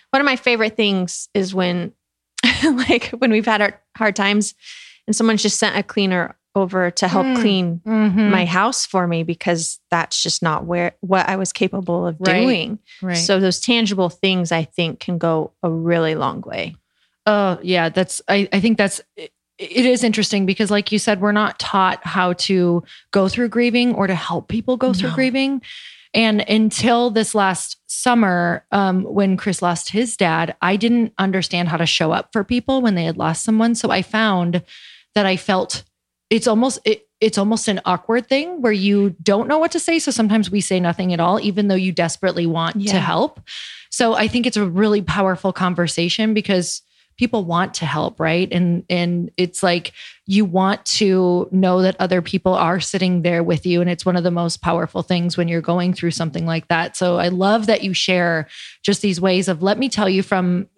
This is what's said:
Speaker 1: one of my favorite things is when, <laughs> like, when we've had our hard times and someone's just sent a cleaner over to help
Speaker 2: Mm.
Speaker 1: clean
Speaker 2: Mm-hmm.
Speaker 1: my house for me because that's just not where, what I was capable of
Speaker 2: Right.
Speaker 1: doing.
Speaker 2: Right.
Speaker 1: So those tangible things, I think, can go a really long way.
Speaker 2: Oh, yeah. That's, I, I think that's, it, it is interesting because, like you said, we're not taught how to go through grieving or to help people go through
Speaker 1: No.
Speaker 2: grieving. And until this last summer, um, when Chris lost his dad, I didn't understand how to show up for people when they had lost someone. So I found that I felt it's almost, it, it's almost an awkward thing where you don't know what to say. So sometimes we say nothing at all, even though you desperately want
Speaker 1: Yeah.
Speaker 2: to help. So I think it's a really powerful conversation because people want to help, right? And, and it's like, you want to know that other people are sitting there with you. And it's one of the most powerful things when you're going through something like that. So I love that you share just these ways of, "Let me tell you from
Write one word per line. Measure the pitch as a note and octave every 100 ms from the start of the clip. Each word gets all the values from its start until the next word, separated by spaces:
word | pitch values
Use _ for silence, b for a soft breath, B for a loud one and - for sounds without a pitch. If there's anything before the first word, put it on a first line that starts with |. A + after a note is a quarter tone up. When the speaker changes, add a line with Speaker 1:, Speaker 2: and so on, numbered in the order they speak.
| b
Speaker 1:
one | C4+
of | C#4+
my | B3+
favorite | B3+ A#3 G#3+ G#3+
things | G#3 G3 F3+ - -
is | G#3 F#3
when, | F#3 F3+ F3 E3+ - _ _ _ -
<laughs> | A#3+ - D#4+ B3+ B3
like, | A#3+ - A#3
when | C4
we've | G#3+ A3
had | G#3+
our | G3+ - _ -
hard | A3 G3
times | G3 G#3 G3+ - B B B B B
and | G#3+
someone's | A3+ G#3+
just | G#3+ -
sent | G#3+ -
a |
cleaner | G3 - G3 F3+ - - _ G3
over | F#3 F#3 F3+
to | F3 F3+
help | - C4+
Speaker 2:
Mm. | B3
Speaker 1:
clean | G#3+ F#3+ F3 E3+
Speaker 2:
Mm-hmm. | G#3+ A3 G#3+ F#3+ G#3
Speaker 1:
my | F#3+
house | F3 F3 A3 C4 -
for | F#3+ F3
me | E3
because | E3 E3 - E3+ D#3+ - _
that's | E3+ D#3+ -
just | E3 -
not | E3+ D#3
where, | E3 F3 F3 -
what | F3+ F#3 -
I | F#3+
was | F#3
capable | - F#3+ F#3+ F3 F3 F3
of | E3
Speaker 2:
Right. | F#3 F#3
Speaker 1:
doing. | B3 G#3 F#3+ G#3+ _ B
Speaker 2:
Right. | F#3 F3
Speaker 1:
So | F3 F#3+
those | F#3+ F3+
tangible | - A#3 G#3+ F#3+ F3
things, | - F#3+ F#3 E3+
I | E3
think, | D#3 - E3+ -
can | - F3
go | E3 D#3+ - _
a | E3+
really | D#3+ E3+ E3+ D#3+
long | D#3 C3 -
way. | - - F2 D#2 _ _ _ _ -
Speaker 2:
Oh, | G#3 G3 E3+
yeah. | - F3+ E3
That's, | F3 F3+ - -
I, | G3+ G3
I | G3+
think | A3 A3
that's, | G3 - - -
it, | D#3+ _ _ -
it | F3+ A#3 B3
is | B3
interesting | A#3 G#3+ G#3 G3+ F#3+
because, | F#3+ G3+
like | G#3 G#3
you | G#3
said, | - G3+
we're | G#3
not | G#3 G#3+ -
taught | - G3 F#3 - E3+
how | F#3+ F3+
to | F3 - F#3+ F3 E3+ - B B
go | G3+ F#3+
through | A3+ A#3+
grieving | A3 A#3+ A#3 B3
or | - G3
to |
help | F3+ - E3+ -
people | A3 A3 B3+
go | B3+
through | F#3 B3
Speaker 1:
No. | E3
Speaker 2:
grieving. | C4 C4 C4+ C4+ - B B B B
And | - A3+ G#3
until | - G#3+ A3 - A3 A#3+ B3
this | A3 G#3+
last | G#3+ F#3+ F3 - - -
summer, | - B3+ A#3+ G3+ F3 F3 E3+ -
um, | G3+ G3 F#3
when | F#3+ G3 G3 F#3
Chris | G#3 F3
lost | F3 E3+ -
his | G3+ A#3+ -
dad, | F3 D#3+ E3 -
I | F3+ G3+
didn't | A3+ A#3+ A3 -
understand | F#3+ F#3 E3+ F3 F3
how | D#3+
to | E3
show | - D#3+
up | E3+ -
for | A3
people | G3+ A#3+ - C4+
when | A#3+
they | F3+
had | E3 F3
lost | D#3+ D#3+
someone. | - A3 A#3
So | A#3 A#3+
I | G3+
found | F3+ G#3+ A3 F#3 F3 F3 - B B B B G#3
that | G3
I | F#3
felt | - F#3 - - - _ _ _ -
it's | A3 A#3+
almost, | A3 C4 -
it, | G#3+ G#3+ _ _
it's | G#3+ -
almost | G3+ A3 -
an | F#3+
awkward | - F3+ - A#3 A#3
thing | C4+ E4 F4
where | A#3+
you | G#3 G3+ G3+ G3+ E3
don't | E3 G3 A#3
know | D4+
what | E4
to | E4+
say. | - E4
So | D4
sometimes | A#3 G#3+ A3 F3+
we | G3+
say | - F#3
nothing | F3 E3+ F#3
at | E3+
all, | E3+ G#3
even | G#3 F#3+ G#3
though |
you | F#3+ F#3
desperately | E3 E3 - F#3+ F3 E3+
want | E3 E3 G3+
Speaker 1:
Yeah. | G3+
Speaker 2:
to | F#3+
help. | D3 E3 D4 - - B B B B
So | - A#3
I | A3 G#3+
think | A#3+ A#3
it's | G#3+
a | G3
really | F3 G#3+ G#3
powerful | F3 E3 F#3+ F3+ F#3+
conversation | - F#3 F3 E3+ - F3 G3 A3
because | G#3+ G#3 F#3 E3+ - - _ _ -
people | A#3+ A3+
want | F3 E3+ F#3+
to | - D#3
help, | D3+ - -
right? | D#3+ E3+ F#3
And, | F3+ F3 F3 -
and | F3+ F3 F3 E3+ -
it's | F3+ -
like, | F#3 F3 E3+ - B B -
you | G3 G3+
want | F3+ F#3+ - -
to | - G3+ F#3 F3+ F3+ -
know | F#3 F#3 F#3
that | F#3 F#3+
other | F#3 F#3
people | E3 F#3+ F#3
are | F3+ E3+ F3+
sitting | - F#3+ F#3 F3+
there | E3 E3+
with | E3+ E3 F3+
you. | F3
And | F3
it's | F3 F#3
one | F3+
of |
the | F3
most | F3 E3+ -
powerful | F3 E3+ E3 F#3
things | - F3+ F3 D#3+
when | E3+
you're | E3+
going | D#3 F3+ F3+
through | F3+ E3+
something | - E3 F3+ E3
like | E3 -
that. | E3 F3 -
So | F3+ F3
I | F3
love | F3+ G3 A3+ G#3+
that | G#3
you | F#3+
share | F3 - F3+ E3+ D#3+ D3 B B B
just | - G3+
these | G#3 E3+
ways | F#3+ F#3 F#3+
of, | D#3+
"Let | F#3+ G#3
me | C4
tell | - G3
you | F#3+
from | G3 F#3 F3+ F3+ G3